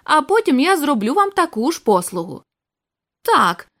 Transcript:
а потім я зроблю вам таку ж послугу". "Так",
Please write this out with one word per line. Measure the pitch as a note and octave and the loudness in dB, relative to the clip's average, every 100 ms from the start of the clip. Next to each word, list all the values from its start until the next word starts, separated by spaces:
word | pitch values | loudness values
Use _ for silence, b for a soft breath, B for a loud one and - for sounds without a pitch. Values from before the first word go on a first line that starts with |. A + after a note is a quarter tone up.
а | - D#4 | -2 0
потім | C#4 G#4+ G#4+ B3+ | 2 0 2 2
я | D#4+ F#4+ | 2 0
зроблю | D4 B3 G#3+ | 0 -2 0
вам | E4 G4 | 0 0
таку | G4 E4 G#3+ B3 | 0 -2 -2 -4
ж | E4 | -2
послугу". | - F#3+ F3 F3+ E3+ - _ _ _ _ _ _ _ _ | 0 0 0 -8 -10 -14 _ _ _ _ _ _ _ _
"Так", | - A4 F#3 F3 - _ | 0 2 2 -2 -10 _